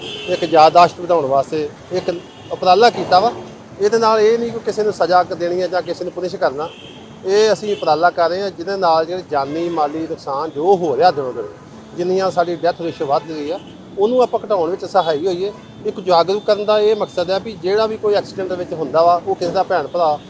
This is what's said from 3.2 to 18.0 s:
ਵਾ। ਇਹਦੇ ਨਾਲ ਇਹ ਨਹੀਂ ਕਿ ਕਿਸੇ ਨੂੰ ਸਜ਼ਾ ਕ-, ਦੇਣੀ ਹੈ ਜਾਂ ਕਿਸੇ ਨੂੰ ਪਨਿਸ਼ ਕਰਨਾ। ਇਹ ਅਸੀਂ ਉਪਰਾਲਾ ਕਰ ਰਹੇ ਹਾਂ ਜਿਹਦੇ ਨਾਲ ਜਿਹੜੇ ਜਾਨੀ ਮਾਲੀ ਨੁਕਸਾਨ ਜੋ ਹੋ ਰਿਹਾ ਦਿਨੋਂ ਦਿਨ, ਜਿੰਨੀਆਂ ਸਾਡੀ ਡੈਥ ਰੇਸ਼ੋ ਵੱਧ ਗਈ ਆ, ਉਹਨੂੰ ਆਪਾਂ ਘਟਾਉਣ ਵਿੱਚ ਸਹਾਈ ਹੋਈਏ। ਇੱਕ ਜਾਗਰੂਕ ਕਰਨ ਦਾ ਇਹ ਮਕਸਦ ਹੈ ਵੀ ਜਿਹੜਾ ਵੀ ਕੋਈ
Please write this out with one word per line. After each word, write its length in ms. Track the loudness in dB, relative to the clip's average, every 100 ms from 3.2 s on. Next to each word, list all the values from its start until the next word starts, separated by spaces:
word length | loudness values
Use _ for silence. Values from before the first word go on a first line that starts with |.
ਵਾ। 120 | 4 -2 -14 -18 -16 -2
ਇਹਦੇ 180 | 0 2
ਨਾਲ 220 | 2 4
ਇਹ 180 | 4 2
ਨਹੀਂ 140 | -2
ਕਿ 60 | -6
ਕਿਸੇ 240 | -6 -2
ਨੂੰ 100 | -2
ਸਜ਼ਾ 300 | 0 2 2
ਕ-, 120 | 2
ਦੇਣੀ 280 | -2 -2 -2
ਹੈ 40 | -2
ਜਾਂ 160 | -2
ਕਿਸੇ 220 | -4 -6
ਨੂੰ 80 | -8
ਪਨਿਸ਼ 240 | -6 -6 -2
ਕਰਨਾ। 320 | -2 -2 -8 -10 -20 -20 -20 -10 0
ਇਹ 260 | 2 4
ਅਸੀਂ 240 | 2 -2 -2
ਉਪਰਾਲਾ 340 | 0 2 2
ਕਰ 200 | 2 0
ਰਹੇ 120 | 0
ਹਾਂ 80 | -6
ਜਿਹਦੇ 260 | -6 -6 0
ਨਾਲ 300 | 2 2 0
ਜਿਹੜੇ 160 | -4 -4
ਜਾਨੀ 380 | -4 -2 -4 -4
ਮਾਲੀ 300 | -2 -2 -4
ਨੁਕਸਾਨ 520 | -8 -8 -6 -6 -6
ਜੋ 260 | -2 2 2
ਹੋ 200 | 2 4
ਰਿਹਾ 140 | 4
ਦਿਨੋਂ 220 | 2 -4
ਦਿਨ, 120 | -6 -10 -12 -20 -20 -14 -6
ਜਿੰਨੀਆਂ 340 | -2 -2 -2
ਸਾਡੀ 260 | -2 -2 -2
ਡੈਥ 240 | -4 -4
ਰੇਸ਼ੋ 260 | -6 -6 -2
ਵੱਧ 160 | -2
ਗਈ 280 | -4 -10 -8
ਆ, 100 | -8 -12 -20 -12 -2
ਉਹਨੂੰ 240 | 0 2
ਆਪਾਂ 180 | 0 -2 -2
ਘਟਾਉਣ 240 | -2 -2
ਵਿੱਚ 140 | -4
ਸਹਾਈ 420 | -2 0 0 0 -2
ਹੋਈਏ। 260 | -2 -4 -8 -18 -12 -10
ਇੱਕ 140 | -6
ਜਾਗਰੂਕ 440 | 2 2 2 0
ਕਰਨ 200 | 0 -2
ਦਾ 160 | 2 2
ਇਹ 160 | 2 0
ਮਕਸਦ 340 | -2 -4 -2
ਹੈ 100 | -4
ਵੀ 120 | -6
ਜਿਹੜਾ 340 | -8 -2 0 0
ਵੀ 100 |
ਕੋਈ 180 | -2